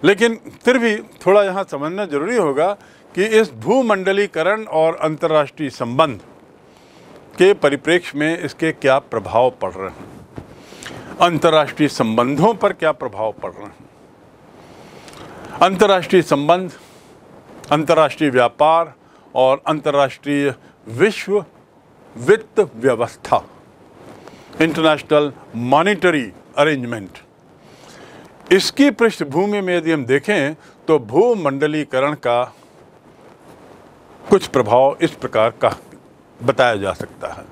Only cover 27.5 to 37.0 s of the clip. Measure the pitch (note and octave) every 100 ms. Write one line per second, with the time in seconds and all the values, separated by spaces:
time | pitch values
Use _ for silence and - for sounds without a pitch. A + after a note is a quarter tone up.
27.5 | _ - - - - - - - - -
28.5 | F#3 - - C#4 A3+ A#3 - D3 C#3+ G3+
29.5 | G#3 F#3 F3 D#3+ D#3+ A#2+ C3+ - G#3 C#3
30.5 | D#3 - _ - D#3 A2 B2+ A#3 A3+ D3+
31.5 | C3+ D3+ D3+ C#3+ C3 C#3 D3 B2 A#2+ B2
32.5 | - - _ - _ _ - - - -
33.5 | - - - - - - - - G3 -
34.5 | C#3+ G#2+ A#2 C3+ - E3 - B2+ A2+ A2+
35.5 | - A#2+ G2 - - - _ _ _ A#2+
36.5 | B2+ B2+ G#2+ F#2+ -